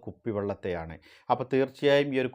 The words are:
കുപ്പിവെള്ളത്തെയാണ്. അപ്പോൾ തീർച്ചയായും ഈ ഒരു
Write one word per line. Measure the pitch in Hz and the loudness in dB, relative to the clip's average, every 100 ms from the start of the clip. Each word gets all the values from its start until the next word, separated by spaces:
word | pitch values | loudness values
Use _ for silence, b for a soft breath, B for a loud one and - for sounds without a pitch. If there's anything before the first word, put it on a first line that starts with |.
കുപ്പിവെള്ളത്തെയാണ്. | - - - 104 101 95 98 87 82 80 b b b | -10 -12 -6 -4 -4 -4 -6 -6 -8 -14 b b b
അപ്പോൾ | 123 127 | -2 0
തീർച്ചയായും | 131 139 - 143 143 143 | 0 0 0 4 4 4
ഈ | 131 | 0
ഒരു | 127 | -2